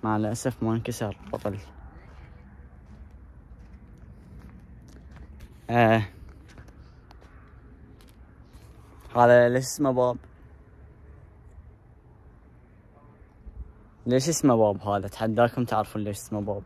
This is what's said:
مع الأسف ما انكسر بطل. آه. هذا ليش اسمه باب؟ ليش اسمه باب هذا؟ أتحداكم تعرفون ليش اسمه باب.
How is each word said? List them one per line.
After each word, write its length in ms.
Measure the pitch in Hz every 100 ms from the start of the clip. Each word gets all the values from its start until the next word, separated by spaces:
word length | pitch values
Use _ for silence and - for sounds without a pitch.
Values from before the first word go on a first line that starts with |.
مع 140 | 113 107
الأسف 460 | 107 120 135 117
ما 120 | 113
انكسر 440 | 113 113 120 110 107 -
بطل. 260 | - 104 98 - - - - - - - - - - - - - - - - - - - - - - - - - - - - - - - - - - - - - - - - -
آه. 320 | 120 113 113 101 - - - - - - - - - - - - - - - - - - - - - - - - - - - - - - 120
هذا 320 | 120 120 120
ليش 160 | 123
اسمه 260 | 131 - 143
باب؟ 260 | 127 123 120 - - - - - - - - - - - - - - - - - - - - - - - - - - - - - - - - - - - - - - 120
ليش 220 | 127 139
اسمه 280 | 160 143 117
باب 320 | 107 98 101
هذا؟ 180 | 101 98
أتحداكم 580 | - 110 110 120 123
تعرفون 400 | 120 110 104 113
ليش 120 | 104 104
اسمه 220 | - 107
باب. 220 | 101 98